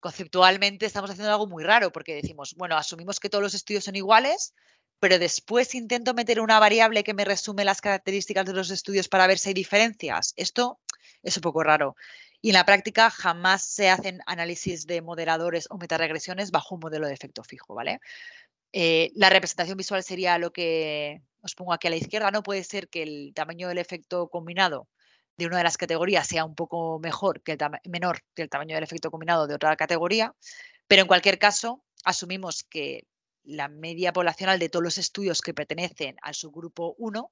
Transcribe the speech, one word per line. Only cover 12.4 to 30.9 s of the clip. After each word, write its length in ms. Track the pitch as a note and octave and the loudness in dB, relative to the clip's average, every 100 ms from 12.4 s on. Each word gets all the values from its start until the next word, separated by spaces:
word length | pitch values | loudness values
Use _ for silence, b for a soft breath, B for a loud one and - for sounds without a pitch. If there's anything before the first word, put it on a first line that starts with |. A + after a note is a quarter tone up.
Y 80 | A3 | 4
en 60 | |
la 100 | F#3+ | 6
práctica 460 | F3+ G3+ G#3 G#3 A3+ | 6 4 4 4 4
jamás 520 | - F#3 E3+ F3+ F#3+ | 4 -4 0 2 0
se 280 | - - G3 | -2 0 2
hacen 300 | F#3 F#3+ F#3 | 2 0 -10
análisis 600 | - E3+ E3+ F3 - E3+ D3+ | -10 -8 -6 -6 -8 -8 -6
de 160 | E3+ | -6
moderadores 640 | E3 E3 E3 E3 E3+ E3+ D#3+ | -6 -2 2 2 2 -2 -4
o 80 | G3 | -12
metaregresiones 760 | E3+ D#3+ D#3+ D#3+ E3+ F3+ G3+ | -4 -2 0 -2 -6 -6 0
bajo 260 | E3 - F3+ | -2 -2 -10
un 40 | |
modelo 260 | D#3+ D#3 D3+ | -8 -4 -4
de 60 | |
efecto 320 | C3+ C3+ - | -6 -12 -16
fijo, 300 | A2+ C3 - | -18 -20 -16
¿vale? 260 | G#2 B2+ - B B B B B _ _ | -8 -6 -6 B B B B B _ _
Eh, 400 | - E3+ D#3+ E3 | 0 2 4 2
la 140 | G#3+ - | 4 6
representación 480 | F#3+ - - E3+ F#3+ | 6 2 -4 -6 -6
visual 260 | F#3+ G3 | -6 -6
sería 360 | F#3 F3+ F3+ F3 | -6 -4 0 0
lo 120 | E3+ | -2
que 680 | - E3+ D#3+ D#3 D3+ D3 D3+ _ _ | -4 -2 -2 -2 -4 -6 -10 _ _
os 120 | F#3 | -16
pongo 200 | - F3+ | -12 -6
aquí 140 | E3+ F3 | -4 -2
a 20 | |
la 60 | E3 | -4
izquierda. 340 | - G#3+ G#3 | -4 -2 -2
No 120 | G#3 | -2
puede 220 | G3 G3 | -4 -6
ser 240 | F3+ G3+ F#3 | -6 -10 -10
que 140 | E3+ | -10
el 300 | D#3 D3 C#3 | -8 -10 -12
tamaño 340 | C#3 D#3 E3+ F3+ | -10 -10 -8 -6
del 100 | F3 | -6
efecto 500 | F3 F3+ _ F3+ E3+ | -6 -10 _ -6 -4
combinado 600 | F3 E3 E3+ F#3+ C#3+ - _ _ _ _ _ | -8 -8 0 0 0 -12 _ _ _ _ _
de 100 | E3+ | -4
una 120 | F3+ | 0
de 60 | |
las 120 | E3+ - | 0 0
categorías 500 | F3 E3 F3 F#3+ C#3+ | -4 -2 2 0 0
sea 200 | E3+ D#3+ | -4 -4
un 80 | |
poco 440 | D3+ E3+ E3+ E3 D#3+ | -6 -8 -6 -6 -6
mejor 420 | E3 D#3 G3 - | -6 -2 -2 -2
que 100 | - | -6
el 60 | D3+ | -4
tama-, 240 | D3 D3+ | -4 -6
menor 380 | - F3 F3+ E3 _ | -10 -4 -4 -4 _
que 60 | - | -12
el 80 | D#3 | -8
tamaño 260 | C#3+ D#3 D#3 | -6 -4 -6
del 80 | |
efecto 260 | D#3 E3 E3 | -6 -8 -8
combinado 360 | D#3+ D#3+ E3+ D3+ | -8 0 2 2
de 100 | D3 | 0
otra 200 | D#3 D#3 | 2 2
categoría, 580 | D#3 E3+ E3+ A3 A3 - B B B B | 2 0 2 0 0 -4 B B B B
pero 140 | _ | _